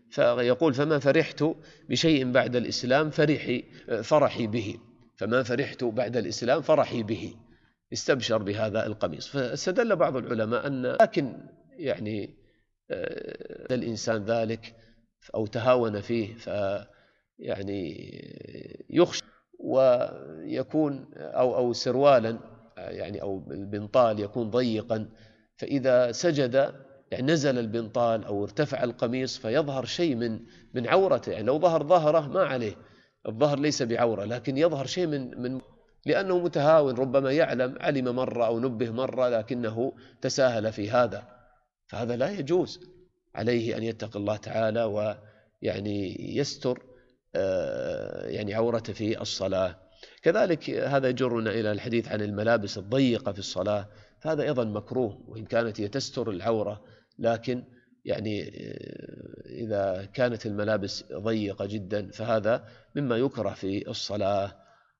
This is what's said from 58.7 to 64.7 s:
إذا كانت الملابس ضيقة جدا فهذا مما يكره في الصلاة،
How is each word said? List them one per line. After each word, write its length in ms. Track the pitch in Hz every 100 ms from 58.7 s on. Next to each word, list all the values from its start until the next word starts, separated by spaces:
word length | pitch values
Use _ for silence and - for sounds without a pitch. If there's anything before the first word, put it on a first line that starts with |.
| 50 50 - - - - - -
إذا 540 | 69 110 101 98 92
كانت 420 | 98 - 123 113 113
الملابس 580 | 101 104 107 98 - -
ضيقة 540 | 69 104 113 104 95 101
جدا 440 | 107 92 104 98
فهذا 580 | - 113 110 104 127 - - _ -
مما 200 | 143 117
يكره 340 | 135 120 101
في 380 | 92 98 98 -
الصلاة، 680 | 113 - 101 95 101 98 - _